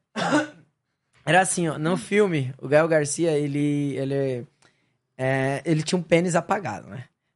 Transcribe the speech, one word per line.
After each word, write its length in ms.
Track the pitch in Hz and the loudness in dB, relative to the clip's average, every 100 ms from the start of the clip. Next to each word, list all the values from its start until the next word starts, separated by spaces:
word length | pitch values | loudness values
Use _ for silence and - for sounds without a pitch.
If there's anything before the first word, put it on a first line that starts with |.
| _ 214 | _ -4
<coughs> 1080 | - 294 - - _ _ _ _ _ _ 143 | 0 0 -2 -10 _ _ _ _ _ _ 2
Era 160 | 175 | 2
assim, 260 | 185 185 165 | 2 0 -2
ó, 100 | 139 | -2
no 200 | 156 185 | -2 -2
filme, 560 | - 202 202 156 127 - | 0 2 2 0 -4 -6
o 60 | 139 | 2
Gael 200 | 147 165 | 4 4
Garcia, 440 | 160 147 - 170 | 2 0 -2 0
ele, 640 | 147 147 143 147 143 143 135 | 0 0 0 0 0 -2 -4
ele, 480 | 135 139 135 123 - _ _ _ _ _ _ - | -4 -2 -2 -4 -8 _ _ _ _ _ _ -4
é, 440 | 131 135 135 139 165 | -2 0 0 -2 0
ele 160 | 156 | 0
tinha 140 | 156 180 | 0 -2
um 20 | |
pênis 320 | 160 170 180 165 | 2 2 2 0
apagado, 520 | - 208 147 101 62 | 0 -4 -4 -10 -12
né? 160 | 123 - _ _ | -16 -16 _ _